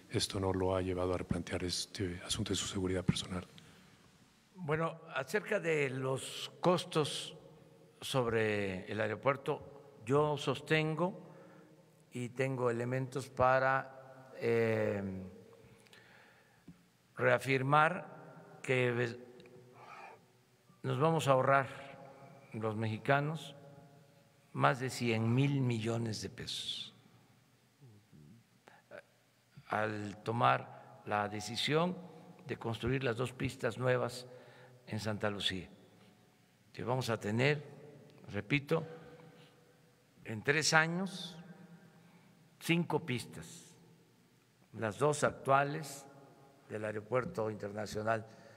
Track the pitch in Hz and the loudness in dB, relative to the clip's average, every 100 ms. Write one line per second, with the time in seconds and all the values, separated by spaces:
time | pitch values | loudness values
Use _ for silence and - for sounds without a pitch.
0 | - 107 - 101 95 95 92 95 92 90 | -4 -2 -2 0 0 2 2 2 2 0
1 | 92 90 87 87 82 92 90 85 - - | 0 0 0 -2 -2 -4 -2 -4 -4 -4
2 | 92 90 - - 101 92 - 101 92 92 | -4 -4 -4 -4 -2 -2 -2 -2 0 0
3 | 90 - - 90 - - - - - - | 2 0 0 -8 -8 -16 -20 -20 -20 -20
4 | - - - _ _ 190 151 156 165 165 | -20 -20 -20 _ _ -10 -2 0 0 -4
5 | - 135 135 214 170 208 165 156 139 131 | -8 -6 -2 -2 0 -2 2 2 2 0
6 | 131 131 - - - - 165 180 - 160 | -2 -2 -4 -10 -10 0 4 4 2 0
7 | 143 - - - - - - - - - | 0 -2 -8 -14 -20 -20 -20 -20 -20 -14
8 | 113 135 117 113 107 104 98 92 - 104 | -2 2 4 4 4 2 0 -2 -4 -2
9 | 110 104 131 135 - 143 - - - - | 0 0 0 0 0 -4 -6 -18 -20 -10
10 | 107 143 151 143 - 127 - 156 156 156 | 2 4 4 2 0 -2 2 2 2 2
11 | 180 233 - - - - - - - _ | 0 -2 -14 -20 -20 -20 -20 -20 -20 _
12 | - 123 120 123 131 127 123 117 120 131 | -12 -8 -6 -2 -2 2 0 0 0 -2
13 | 127 139 127 - 127 131 131 135 - - | -2 -6 -4 2 6 6 4 2 0 -12
14 | - - - - 117 117 113 110 107 101 | -18 -18 -16 -2 2 4 4 4 2 0
15 | 98 95 92 - - - - - - - | -2 -6 -10 -14 -20 -20 -20 -20 -20 -20
16 | - - - - _ _ - - _ _ | -20 -20 -20 -20 _ _ -20 -20 _ _
17 | _ - 123 120 127 135 131 151 160 180 | _ 2 4 4 4 2 4 6 6 2
18 | - - - - - - - 127 123 120 | -10 -16 -18 -20 -20 -8 0 4 4 4
19 | 120 - - - - - - - - - | 0 -2 -14 -20 -20 -20 -20 -20 -20 -18
20 | - - _ _ _ _ _ - 131 127 | -18 -20 _ _ _ _ _ -8 -2 2
21 | 160 160 135 131 127 139 127 - - - | 4 4 6 6 8 4 4 -6 -14 -16
22 | - - - - - 113 110 107 110 107 | -18 -18 -20 -20 -12 -4 -2 0 -2 -2
23 | - 139 147 160 - - - - - - | 2 2 2 -4 -10 -16 -20 -20 -20 -20
24 | - - _ _ _ 131 139 127 127 - | -20 -20 _ _ _ 2 2 2 -2 -2
25 | 120 110 113 123 143 139 127 113 110 117 | 0 2 2 4 4 2 2 0 0 -2
26 | 113 98 95 - 82 - - - - - | -2 -4 -8 -10 -8 -8 -6 -8 -10 -16
27 | - - _ _ _ _ _ _ 135 104 | -20 -20 _ _ _ _ _ _ -20 -20
28 | _ - 73 117 _ _ - - - - | _ -20 -20 -20 _ _ -20 -20 -20 -20
29 | - _ _ _ _ - - 107 110 107 | -20 _ _ _ _ -14 -2 0 0 -2
30 | 104 - - 120 127 127 120 - - - | -6 -6 -4 4 4 4 0 -16 -20 -14
31 | - 104 104 107 107 113 127 156 180 185 | -2 0 0 -4 -6 -4 0 2 2 -2
32 | - - - - 131 113 113 113 117 135 | -10 -18 -20 -14 -10 -6 -4 -2 0 0
33 | 131 113 127 - 135 - 127 120 127 123 | 0 0 -2 -2 -6 -2 -4 0 2 2
34 | 120 - - - - - - - - 110 | 0 -6 -12 -18 -20 -20 -20 -18 -8 -4
35 | 107 104 107 101 - 92 80 - - - | -2 0 0 0 -2 -2 -8 -16 -20 -20
36 | - - _ _ _ _ _ - 101 127 | -20 -20 _ _ _ _ _ -8 -2 -2
37 | 117 110 101 113 139 147 - - - - | 0 -2 0 2 2 2 -4 -16 -20 -20
38 | - - - 101 101 143 139 160 156 - | -20 -20 -10 -8 -2 -2 0 -2 -2 -12
39 | - - - - - - - _ _ _ | -16 -20 -20 -20 -20 -20 -20 _ _ _
40 | _ - - 110 113 156 - 160 165 170 | _ -18 -10 -4 2 4 6 6 6 2
41 | 190 - - - - - - - - - | -4 -6 -10 -12 -16 -18 -20 -20 -20 -20
42 | - - - - - - - 170 160 151 | -20 -20 -20 -20 -20 -8 0 2 2 -2
43 | - 120 - - - - - - - - | -2 -6 -6 -12 -14 -16 -20 -20 -20 -20
44 | _ _ _ _ _ _ _ 107 110 98 | _ _ _ _ _ _ _ -6 -4 2
45 | 147 147 117 - 135 139 143 156 156 - | 2 4 2 2 2 4 4 -2 -8 -12
46 | - - - - - - - 107 107 107 | -16 -20 -20 -20 -20 -20 -10 -6 -4 -6
47 | 104 127 117 101 110 104 101 104 104 107 | -2 -2 0 -2 -4 -4 -6 -6 -6 -2
48 | 107 113 110 - - | 0 0 -2 -18 -20